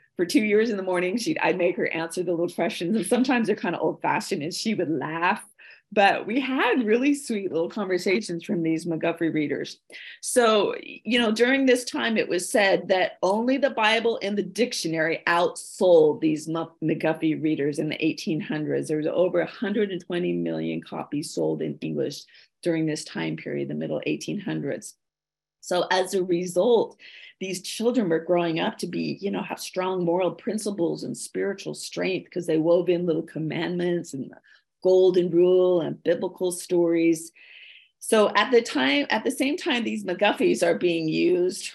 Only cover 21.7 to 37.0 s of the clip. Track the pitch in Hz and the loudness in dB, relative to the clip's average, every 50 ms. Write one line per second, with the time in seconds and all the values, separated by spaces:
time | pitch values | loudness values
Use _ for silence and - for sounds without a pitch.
21.7 | 143 143 - 156 156 147 135 135 147 - - _ _ - - _ _ _ - 175 | -6 -8 -8 -6 -4 -4 -4 -4 -6 -10 -16 _ _ -20 -20 _ _ _ -4 -4
22.7 | 165 160 160 156 156 156 - - - 180 165 156 - 156 - 151 143 143 139 135 | -2 0 -2 -2 -4 -6 -8 -10 -8 -6 -6 -6 -6 -8 -8 -8 -6 -6 -6 -6
23.7 | - 156 156 151 156 147 - 147 - - - - - 208 - 151 160 156 151 139 | -6 -6 -6 -6 -6 -4 -4 -4 -4 -4 -6 -8 -8 -8 -6 -6 -6 -6 -6 -6
24.7 | 135 - - - - _ _ _ _ _ _ _ _ _ _ _ _ _ - - | -8 -8 -10 -16 -20 _ _ _ _ _ _ _ _ _ _ _ _ _ -8 -2
25.7 | 185 180 165 - 185 185 190 185 - 190 180 190 180 170 180 180 175 180 185 240 | -2 -2 0 0 0 0 0 0 -2 -2 0 0 0 -2 -2 -2 0 0 4 4
26.7 | 240 214 - - - _ - - - - - - - _ 190 185 180 180 - - | 4 4 2 0 -6 _ -20 -20 -20 -20 -20 -20 -14 _ -8 -8 -8 -8 -8 -10
27.7 | - - 220 240 233 254 214 170 160 160 165 - 180 175 170 170 160 165 175 214 | -8 -2 0 0 2 2 2 2 0 -2 0 2 2 2 2 0 0 -2 -2 -4
28.7 | 220 - - 180 175 170 165 156 143 139 190 202 196 175 170 - 170 - - - | -4 -6 -8 -6 -4 -4 -4 -4 -6 -4 -6 -6 -4 -6 -6 -8 -10 -10 -10 -8
29.7 | - 185 185 185 190 185 175 170 165 185 185 170 165 - - 240 202 220 - 214 | -6 -4 -4 -2 -2 0 0 0 2 2 0 -2 -2 -4 -6 -6 -4 -4 -4 -6
30.7 | 202 185 170 160 151 156 - - - - - - - 185 190 196 196 196 - 151 | -2 -2 -2 -2 -2 -4 -6 -8 -8 -10 -12 -8 -6 -4 -4 -4 -4 -6 -8 -12
31.7 | 151 - - - - 165 180 185 185 180 175 - - 185 165 165 160 160 156 170 | -10 -10 -12 -10 -8 -4 -4 -2 -4 -4 -6 -6 -8 -6 -2 0 0 2 4 4
32.7 | 170 180 170 180 180 170 175 180 156 156 156 - - 156 160 156 143 151 165 170 | 4 4 4 2 0 0 2 0 -2 -2 -4 -6 -8 -6 -6 -4 -4 -4 -4 -4
33.7 | 180 175 175 175 175 170 165 - - 135 123 - - - _ _ _ _ _ _ | -2 -2 -2 -2 -2 -2 -4 -8 -10 -10 -10 -12 -14 -20 _ _ _ _ _ _
34.7 | _ _ - 185 185 185 185 185 180 185 175 180 165 170 180 180 185 185 185 185 | _ _ 2 4 6 8 6 6 6 4 2 2 4 4 6 6 6 6 4 4
35.7 | 180 175 151 143 151 - _ 156 175 165 196 180 - - 185 180 175 - - - | 4 2 0 -2 -6 -4 _ -2 0 0 -2 -6 -6 -4 -4 -4 -4 -6 -4 0
36.7 | 180 170 175 170 170 165 | 2 2 4 4 4 4